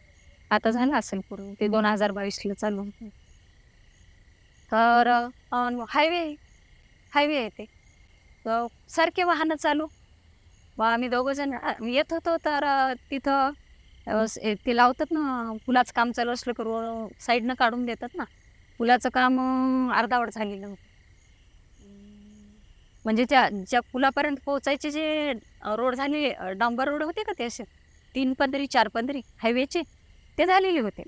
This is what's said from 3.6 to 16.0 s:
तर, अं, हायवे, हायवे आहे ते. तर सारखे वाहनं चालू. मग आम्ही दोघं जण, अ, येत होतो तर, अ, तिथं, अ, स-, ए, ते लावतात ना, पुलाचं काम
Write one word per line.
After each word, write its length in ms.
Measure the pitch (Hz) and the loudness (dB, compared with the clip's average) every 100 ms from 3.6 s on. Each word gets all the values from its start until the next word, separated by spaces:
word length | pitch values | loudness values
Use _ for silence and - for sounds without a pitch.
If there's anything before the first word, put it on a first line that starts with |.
| _ _ _ _ - - _ _ _ _ - | _ _ _ _ -20 -20 _ _ _ _ -2
तर, 360 | 220 233 240 240 240 240 - _ | 4 6 6 6 4 0 -8 _
अं, 340 | 247 247 240 226 | -2 -2 -4 -2
हायवे, 460 | 277 311 349 320 294 - - _ - - _ _ 285 | 0 2 0 -4 -8 -16 -20 _ -20 -20 _ _ 0
हायवे 220 | 294 294 | 2 0
आहे 120 | 220 | -4
ते. 160 | - 214 _ _ _ - _ _ - 226 | -8 -18 _ _ _ -20 _ _ -12 -4
तर 220 | 226 240 - - | -2 -4 -10 -6
सारखे 340 | - 330 349 | 0 0 2
वाहनं 320 | 349 311 320 311 | 2 2 0 0
चालू. 320 | 320 294 311 - - _ _ _ _ - - - | 0 0 -4 -10 -20 _ _ _ _ -20 -14 -2
मग 80 | 226 | 0
आम्ही 240 | 233 247 | 2 0
दोघं 240 | 240 254 | 0 0
जण, 200 | 277 277 | -2 -4
अ, 180 | 247 302 - | -4 -4 -4
येत 300 | 226 254 311 | -2 0 0
होतो 240 | 330 339 330 | -2 -2 -2
तर, 260 | 311 294 | 0 0
अ, 300 | 294 269 262 254 - | 2 2 0 -2 -8
तिथं, 400 | 277 285 277 269 294 - - - - - | -4 0 2 2 -2 -14 -20 -20 -16 -4
अ, 180 | 214 220 | 0 0
स-, 120 | - | -2
ए, 160 | 214 | -4
ते 220 | 208 - 240 | -2 0 4
लावतात 300 | 247 262 311 | 4 4 -2
ना, 420 | 311 285 254 226 220 - | -2 -2 -4 -6 -6 0
पुलाचं 260 | 254 247 | 2 2
काम 160 | - | 2